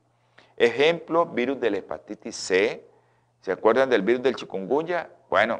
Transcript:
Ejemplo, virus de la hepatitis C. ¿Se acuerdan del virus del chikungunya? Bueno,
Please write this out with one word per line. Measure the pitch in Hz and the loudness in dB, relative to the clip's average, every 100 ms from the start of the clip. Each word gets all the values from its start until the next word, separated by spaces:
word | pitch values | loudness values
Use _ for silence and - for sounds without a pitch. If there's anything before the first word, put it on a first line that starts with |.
| _ _ _ _ _ _ | _ _ _ _ _ _
Ejemplo, | 117 117 147 208 - 160 170 | 0 4 2 2 -2 0 0
virus | 120 123 135 | -2 -2 -2
de | 117 | -2
la | 101 | -2
hepatitis | - 80 - 107 117 - | -6 -14 -12 -14 -12 -12
C. | - 92 110 160 - _ _ _ _ _ | -2 2 2 -2 -16 _ _ _ _ _
¿Se | - | -6
acuerdan | 90 107 113 135 | 0 2 4 4
del | 113 | 2
virus | 98 127 | 2 2
del | 131 120 | 0 -2
chikungunya? | - 95 95 143 165 175 - - _ | -8 -10 -2 -4 -2 -6 -8 -18 _
Bueno, | 92 113 107 | 2 2 -2